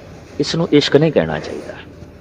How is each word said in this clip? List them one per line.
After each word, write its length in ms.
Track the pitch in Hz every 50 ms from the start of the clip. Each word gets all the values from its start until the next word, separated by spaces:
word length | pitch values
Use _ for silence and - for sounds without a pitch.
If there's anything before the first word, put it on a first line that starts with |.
| - - - - - - - -
ਇਸ 160 | 147 - -
ਨੂੰ 120 | 165 170 - -
ਇਸ਼ਕ 240 | 147 139 - -
ਨਹੀਂ 160 | 147 151 165 147
ਕਹਿਣਾ 260 | - 82 80 78 76
ਚਾਹੀਦਾ। 360 | - - 73 73 - - - - - - - - - - - -